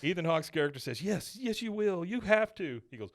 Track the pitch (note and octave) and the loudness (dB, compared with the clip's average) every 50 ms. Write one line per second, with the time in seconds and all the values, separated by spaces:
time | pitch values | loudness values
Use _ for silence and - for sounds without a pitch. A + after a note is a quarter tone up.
0 | - C#3+ F#3 F3 E3+ D#3+ E3 D#3+ D#3 - - D#3+ D3 D3 C#3+ C3+ B2 - B2 A2 | 0 0 0 0 2 4 4 2 2 0 0 2 2 2 2 -2 -6 -6 -6 -4
1 | - G3 G#3+ F3 A#2+ - - G#3 C4 B3 A3 - - A3+ G#3 G#3+ G#3+ G#3 G3 F3+ | -2 0 0 0 -2 -6 -12 -6 -2 -2 -2 -2 -2 -6 -2 0 2 2 2 0
2 | E3+ F3 G#3 B3 A3 F#3+ G#3+ G#3+ A3 G#3+ - - G3 D#3+ C3 A#2 A2 _ - A#2 | -2 -2 -4 -4 2 4 4 4 4 2 -2 -4 -6 -4 -4 -6 -8 _ -12 -10
3 | G#2+ G2 _ | -10 -10 _